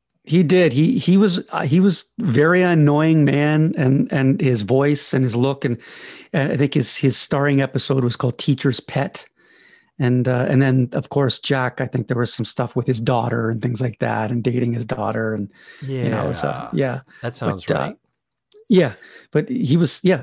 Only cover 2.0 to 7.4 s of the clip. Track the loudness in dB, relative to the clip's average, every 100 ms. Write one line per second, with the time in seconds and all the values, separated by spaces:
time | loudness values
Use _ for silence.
2 | -6 -6 0 2 4 4 4 4 4 4
3 | 4 4 4 2 2 2 0 0 0 0
4 | 0 0 0 2 0 0 0 0 2 0
5 | -2 0 0 0 -2 -2 -4 -6 -10 -20
6 | -20 -20 -6 -2 -2 0 0 0 -2 0
7 | 0 0 -2 0